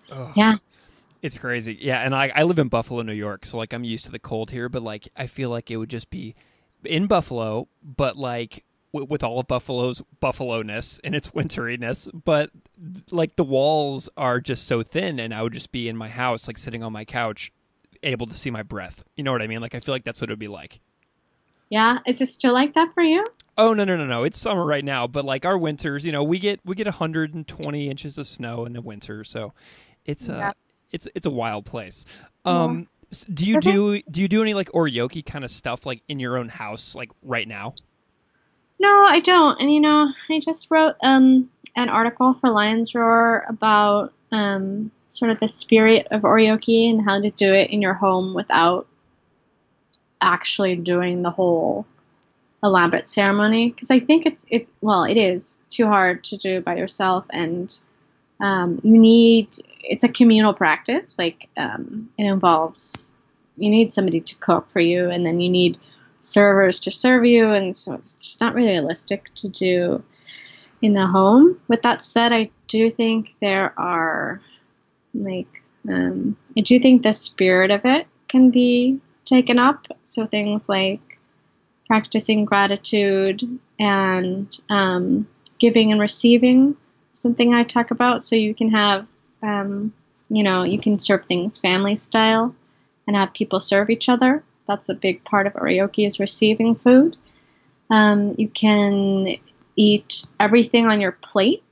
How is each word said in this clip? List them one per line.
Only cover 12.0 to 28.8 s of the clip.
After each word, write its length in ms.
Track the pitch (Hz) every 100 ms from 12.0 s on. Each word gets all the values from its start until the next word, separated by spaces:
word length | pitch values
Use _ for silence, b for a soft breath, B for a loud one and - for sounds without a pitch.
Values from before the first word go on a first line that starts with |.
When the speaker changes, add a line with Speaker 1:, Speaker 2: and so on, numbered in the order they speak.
| - 160
Speaker 1:
but, 280 | 170 151 151 _ _ _ 165 185 -
like, 240 | 170 160 -
the 80 |
walls 680 | 139 135 147 156 143 135 - -
are 240 | 131 123
just 260 | 123 123 -
so 160 | 120
thin, 380 | 113 165 185 139
and 140 | 113
I 100 | 110
would 80 | 113
just 220 | 120 -
be 160 | 127 117
in 80 | 113
my 100 | 110
house, 400 | 117 127 117 -
like, 100 | 113
sitting 260 | - 117
on 100 | 113
my 100 | 107
couch, 480 | 110 123 113 107 - _ _ _ _ _
able 240 | 143 123 117
to 80 | -
see 140 | 139
my 120 | 117
breath. 400 | 104 101 90 - _ -
You 80 | 139
know 80 |
what 80 | 127
I 60 | 110
mean? 120 | 113
Like, 160 | 113 123
I 60 |
feel 120 | -
like 120 | 131 117
that's 160 | -
what 80 | 117
it 40 |
would 60 | 110
be 80 | 104
like. 320 | 98 - _ _ _ _ _ _ _ _ _ -
Speaker 2:
Yeah? 280 | 214 226 247 -
Is 140 | 254
it 60 | 262
still 260 | - 254
like 220 | 247 285 320
that 180 | 330
for 100 | 349
you? 220 | 330 330 453 - _ -
Speaker 1:
Oh, 160 | 226
no, 100 | 214
no, 140 | 196 175
no, 80 | 139
no. 180 | 117
It's 160 | 139 -
summer 260 | 226 196 165
right 200 | 143 139
now, 200 | 135 120
but, 200 | 143 139
like, 200 | 135 175
our 120 | 190
winters, 480 | 160 147 156 143 160
you 80 |
know, 100 | 143
we 160 | 147 180
get, 220 | 202 202
we 120 | 180 196
get 120 | 208
a 40 |
hundred 420 | - 160 160 156
and 120 | 160 151
twenty 440 | - 147 147 143
inches 280 | 135 147 143
of 80 | 139
snow 380 | - 117 117 117
in 60 |
the 100 | 120